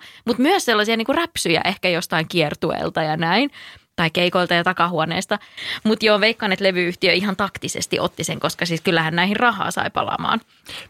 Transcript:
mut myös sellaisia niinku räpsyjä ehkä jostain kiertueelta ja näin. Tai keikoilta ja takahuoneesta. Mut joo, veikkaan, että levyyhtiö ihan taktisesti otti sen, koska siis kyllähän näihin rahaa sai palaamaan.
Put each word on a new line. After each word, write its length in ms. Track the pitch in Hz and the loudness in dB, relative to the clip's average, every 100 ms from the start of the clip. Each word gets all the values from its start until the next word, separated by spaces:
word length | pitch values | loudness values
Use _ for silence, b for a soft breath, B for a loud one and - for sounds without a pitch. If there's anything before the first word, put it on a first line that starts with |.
| B B - | B B -4
mut 120 | 233 | 0
myös 280 | 269 381 - | 2 2 2
sellaisia 320 | 214 208 226 | 2 2 0
niinku 160 | 233 | 0
räpsyjä 480 | 294 339 - 180 160 - | 0 -2 -2 0 0 0
ehkä 240 | 196 185 | -2 0
jostain 380 | 165 - 170 160 | -2 -2 -2 0
kiertueelta 760 | 175 147 - 160 - 160 - | 0 0 -2 -4 -2 -4 -2
ja 140 | 156 156 | -2 -2
näin. 340 | 165 190 277 B B B _ - | 0 2 0 B B B _ -2
Tai 140 | 165 | 0
keikoilta 440 | 180 175 185 175 | 2 2 2 2
ja 100 | 175 | 2
takahuoneesta. 760 | 175 185 175 170 160 170 - 208 B B B B | 2 0 0 0 -2 -2 -4 -4 B B B B
Mut 200 | 214 220 | 0 2
joo, 160 | 220 208 | 4 4
veikkaan, 320 | 214 226 214 | 4 2 0
että 140 | 190 196 | 2 2
levyyhtiö 480 | 180 175 180 180 | 2 0 0 2
ihan 220 | 175 202 185 | 2 2 -2
taktisesti 640 | 196 - - - - - | -4 -4 -8 -6 -4 -2
otti 240 | 175 - | -2 -4
sen, 160 | 165 160 | -6 -4
koska 260 | 160 - 175 | -4 -4 -4
siis 160 | 165 | -2
kyllähän 340 | - 165 160 170 | 0 0 2 2
näihin 200 | 180 214 | 0 2
rahaa 360 | 247 208 - | 2 2 -2
sai 180 | - - | -2 -4
palaamaan. 520 | - - - - 226 B B B B | -2 -2 -2 -2 -2 B B B B